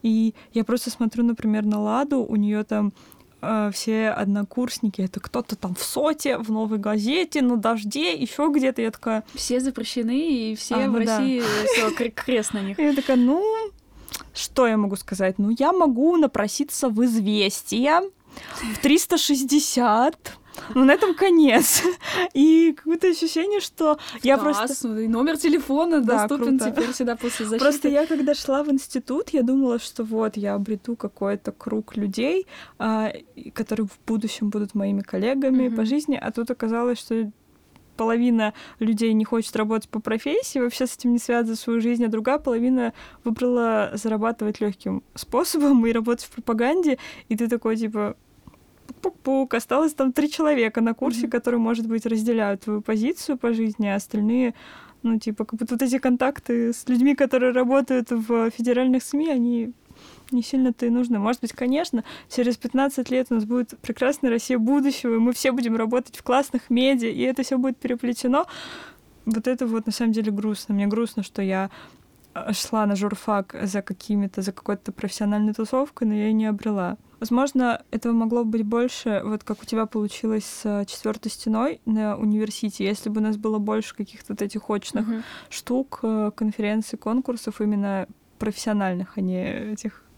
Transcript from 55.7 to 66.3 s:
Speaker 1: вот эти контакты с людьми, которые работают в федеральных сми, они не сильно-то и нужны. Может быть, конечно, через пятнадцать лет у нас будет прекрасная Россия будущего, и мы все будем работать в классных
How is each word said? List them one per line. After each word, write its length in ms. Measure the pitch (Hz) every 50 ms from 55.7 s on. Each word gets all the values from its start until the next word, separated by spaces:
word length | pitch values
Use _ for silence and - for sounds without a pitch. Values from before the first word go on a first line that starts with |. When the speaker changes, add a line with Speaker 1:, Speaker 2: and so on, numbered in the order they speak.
| 247
Speaker 1:
вот 80 | 233
эти 160 | 269 247 254 262
контакты 760 | - 262 247 247 254 262 277 - _ - 240 233 233 233
с 160 | 233 - - -
людьми, 260 | 254 233 254 277 285
которые 380 | - 285 - - 254 254 254
работают 580 | 247 254 254 240 262 277 262 - 262 254 233 -
в 400 | 247 233 220 220 233 233 226 233
федеральных 520 | 226 - 233 247 240 247 254 262 254 262
сми, 260 | - - - 285 311 330
они 420 | 285 254 233 240 240 233 226 233 240 _ _ _ - - - - - - - -
не 100 | 262 240
сильно-то 440 | 226 - - 262 254 254 240 - 247
и 40 | 240
нужны. 280 | 233 247 247 240 240 208
Может 240 | 196 220 247 -
быть, 100 | - 226
конечно, 520 | - - 254 247 262 302 339 - - 226 - - - - - _
через 260 | - 254 247 247 233 -
пятнадцать 520 | - 240 - 262 269 277 269 - 240 -
лет 180 | 254 254 254 -
у 40 | 247
нас 100 | 226 214
будет 280 | 214 240 247 240 - - -
прекрасная 500 | - - 233 - 254 254 285 - - 254
Россия 280 | 233 233 - - 254 240
будущего, 580 | 220 233 277 285 269 277 269 - - 240 226
и 20 | 226
мы 140 | 226 247
все 200 | 247 - - 262
будем 240 | 247 262 240 233 226
работать 400 | 226 226 220 240 254 254 - - -
в 40 |
классных 480 | - -